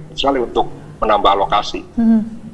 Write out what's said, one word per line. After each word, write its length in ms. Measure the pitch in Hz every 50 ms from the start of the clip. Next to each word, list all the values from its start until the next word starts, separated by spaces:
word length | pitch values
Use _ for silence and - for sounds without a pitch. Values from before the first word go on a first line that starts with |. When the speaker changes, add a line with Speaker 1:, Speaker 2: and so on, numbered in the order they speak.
| - - -
Speaker 1:
sekali 260 | - - 139 139 131
untuk 240 | 117 - - 120 - - - - - - - -
menambah 400 | 113 110 107 101 98 95 98 196
alokasi. 460 | 139 - - 104 - - - - - - -
Speaker 2:
Mhm. 560 | 240 226 226 226 220 214 - - - - -